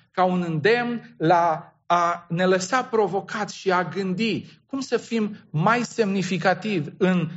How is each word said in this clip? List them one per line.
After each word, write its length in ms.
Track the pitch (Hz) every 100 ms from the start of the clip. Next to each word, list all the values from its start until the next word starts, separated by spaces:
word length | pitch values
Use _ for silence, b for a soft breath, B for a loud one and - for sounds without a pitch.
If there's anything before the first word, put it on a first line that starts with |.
| b
ca 120 | -
un 200 | 185 180 175
îndemn 680 | 156 190 240 240 233 - -
la 580 | 160 175 170 156 - _ _
a 400 | 175 170 175 -
ne 160 | 170 185
lăsa 380 | 185 185 254
provocați 760 | 247 220 196 190 185 220 208 -
și 140 | 190
a 120 | 180
gândi 600 | 180 185 190 185 226 180 B B _
cum 140 | 269
să 180 | 254 226
fim 400 | - 226 208 214 -
mai 340 | 151 196 240
semnificativi 1080 | 233 - 208 196 180 185 196 180 214 190 143 -
în 320 | 185 180 156